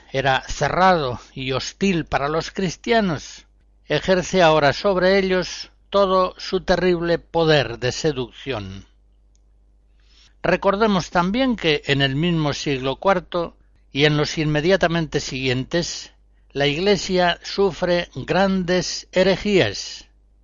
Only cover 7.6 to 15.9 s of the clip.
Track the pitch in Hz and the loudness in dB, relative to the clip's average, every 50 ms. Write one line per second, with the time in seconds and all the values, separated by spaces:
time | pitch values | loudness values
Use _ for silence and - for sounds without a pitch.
7.6 | 120 110 117 113 117 127 - - - 160 143 123 123 110 - - - 139 127 107 | 2 0 -4 -4 -4 -4 -4 -2 -2 -2 -2 -2 -6 -8 -10 -12 -10 -8 -8 -8
8.6 | 101 95 95 98 92 - _ _ _ _ _ _ _ _ _ _ _ _ _ _ | -8 -10 -12 -14 -18 -20 _ _ _ _ _ _ _ _ _ _ _ _ _ _
9.6 | _ _ _ _ _ _ _ _ _ _ _ _ - _ _ _ - 160 180 175 | _ _ _ _ _ _ _ _ _ _ _ _ -20 _ _ _ -2 0 0 0
10.6 | - 196 196 202 226 214 202 175 135 - - 180 175 185 202 254 269 254 233 - | 2 0 0 2 2 2 2 0 -2 -2 -2 0 0 0 0 0 0 0 -2 0
11.6 | - 165 147 147 - - 139 139 139 135 131 143 165 180 170 160 156 143 131 - | 0 0 0 0 0 -2 0 0 0 0 0 0 0 0 0 0 0 -2 -2 -4
12.6 | - 156 139 127 127 135 135 - - 190 196 180 165 - - 175 170 - - _ | -4 -4 -4 -2 -2 -4 -4 -2 0 0 0 0 -2 -4 -6 -6 -6 -6 -10 _
13.6 | _ _ _ _ _ _ - 135 147 151 147 147 147 - - 165 151 151 151 151 | _ _ _ _ _ _ -2 0 2 2 2 2 0 -2 -2 -2 -2 0 0 0
14.6 | 147 180 196 175 185 165 165 170 160 143 - 143 - - 143 131 135 131 123 127 | 2 2 2 2 2 0 0 -2 -2 -2 -4 -4 -4 -6 -6 -4 -2 -2 -2 -2
15.6 | 127 - - 175 170 - | -2 -2 -2 -2 -2 -4